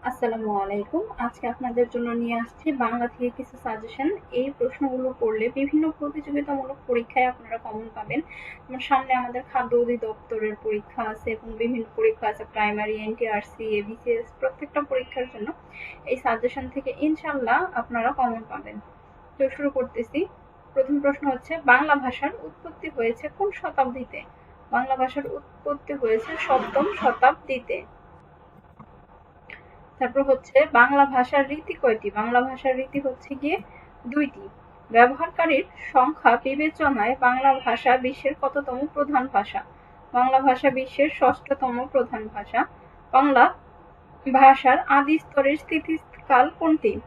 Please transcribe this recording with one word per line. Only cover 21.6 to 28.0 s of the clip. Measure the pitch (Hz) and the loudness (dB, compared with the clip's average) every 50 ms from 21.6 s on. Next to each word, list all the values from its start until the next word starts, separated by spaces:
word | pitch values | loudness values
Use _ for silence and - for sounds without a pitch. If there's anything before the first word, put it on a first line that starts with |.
| 285 | 4
বাংলা | 262 240 254 294 311 294 | 4 6 6 6 2 0
ভাষার | 285 254 247 247 - - - - - | 0 0 -6 -6 -4 -6 -6 -6 -8
উৎপত্তি | - 156 - - - 339 320 - - 320 | -16 -16 -18 -16 -18 -18 -16 -14 -14 -12
হয়েছে | - 262 226 226 233 - - 302 | -6 -4 -2 -2 -4 -4 -8 -14
কোন | - - 392 415 | -6 -4 -4 -4
শতাব্দীতে? | 392 - - 330 294 - 269 254 247 269 240 - - - - - - - - - - - - - | -4 -6 -10 -8 -2 0 -2 -2 -2 -10 -12 -12 -14 -18 -18 -18 -20 -20 -20 -20 -20 -20 -12 -4
বাংলা | - - 254 262 262 | -2 -2 0 -2 0
ভাষার | 254 254 262 - 285 277 | 0 -2 -2 -2 -6 -8
উৎপত্তি | 254 - 285 - - - - - 285 285 285 - - | -8 -10 -12 -12 -16 -20 -10 -6 -6 -6 -6 -6 -10
হয়েছে | 285 277 262 220 220 226 226 - 320 320 | -6 -4 0 0 0 0 -2 -6 -8 -8
সপ্তম | - - 269 254 208 190 - 269 302 415 415 - | 0 0 0 0 0 0 0 0 0 0 -2 0
শতাব্দীতে। | - 254 - - - 269 294 - - - 262 247 - - - - - - - - | 0 0 2 6 4 4 4 2 -6 -6 -6 -6 -6 -8 -8 -8 -8 -16 -20 -20